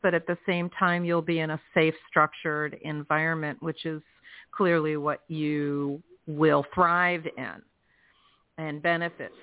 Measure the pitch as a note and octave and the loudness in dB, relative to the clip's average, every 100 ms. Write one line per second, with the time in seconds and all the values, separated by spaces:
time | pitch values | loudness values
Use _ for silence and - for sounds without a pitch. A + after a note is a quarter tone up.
0 | F#3+ E3+ E3+ F3 - F3 F3 - F#3 F3 | 0 0 0 -4 -2 -2 -2 0 0 2
1 | F3 E3+ D#3+ E3 D#3 D#3 _ F3 D#3+ D#3 | 0 0 0 0 -2 -6 _ 2 2 0
2 | - D#3+ D3+ - E3 D3+ D3+ D3 D#3 D3+ | 0 2 2 2 -4 -2 -4 -6 -8 -6
3 | C#3+ D3+ D#3+ D#3+ D3+ - E3 D#3 E3 D#3 | -2 0 0 -2 -4 -6 -8 -8 -8 -10
4 | - _ - - - - F#3 E3 D#3 D3+ | -14 _ -20 -20 -10 0 2 4 2 -2
5 | D3 C#3+ - D#3 D3+ D3 D3 C#3+ C#3+ C#3+ | -2 -4 -6 -4 -2 0 0 -2 -2 -6
6 | - - - D3+ D#3 C#3+ - F#3 E3+ F3 | -10 -18 -8 2 4 4 2 2 4 4
7 | F3+ F3 D#3+ - A#2 - - _ _ _ | 2 0 -6 -10 -12 -12 -20 _ _ _
8 | _ _ _ _ _ - D#3 D3+ E3+ E3+ | _ _ _ _ _ -12 -10 -4 -2 0
9 | E3+ E3+ A#2 - | -2 -8 -16 -14